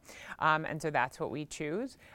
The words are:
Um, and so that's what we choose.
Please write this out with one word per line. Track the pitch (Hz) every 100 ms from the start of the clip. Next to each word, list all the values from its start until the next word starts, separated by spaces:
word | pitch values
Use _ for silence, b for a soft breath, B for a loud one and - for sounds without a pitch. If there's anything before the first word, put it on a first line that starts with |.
| B B B B
Um, | 160 156 160
and | 156
so | 160
that's | 147 127 -
what | 143
we | 139 147
choose. | - 151 180 262 - b